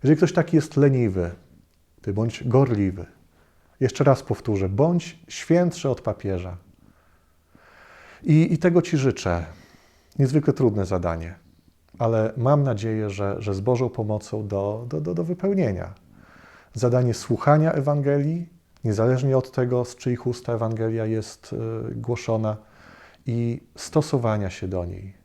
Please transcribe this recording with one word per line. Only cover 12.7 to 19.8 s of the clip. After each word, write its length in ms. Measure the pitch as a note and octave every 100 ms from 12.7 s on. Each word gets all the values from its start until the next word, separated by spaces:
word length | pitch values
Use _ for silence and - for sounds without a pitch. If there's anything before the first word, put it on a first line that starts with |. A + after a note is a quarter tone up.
| G#2+ A2+ A2 G#2+
że, 260 | G2 G2 G2
że 140 | G#2
z 80 | G2
Bożą 280 | G#2 B2 B2+
pomocą 580 | - G#2+ G#2+ - G#2+ G#2+
do, 380 | G2 G2+ G#2+ A#2+
do, 120 | D#3
do, 120 | D3+
do 100 | E3+
wypełnienia. 680 | E3+ F3 G3 G3 C#3 F2+ F2 - _ - - - - - _
Zadanie 400 | A2+ B2 B2 B2+
słuchania 580 | A2+ - A#2 - D3+ D#3
Ewangelii, 800 | D3+ C#3 D3 C#3 C#3+ C#3+ E3 E3+ - _ _
niezależnie 540 | A#2 G#2 A#2 B2+ C3+ C3
od 140 | B2+
tego, 340 | - B2 B2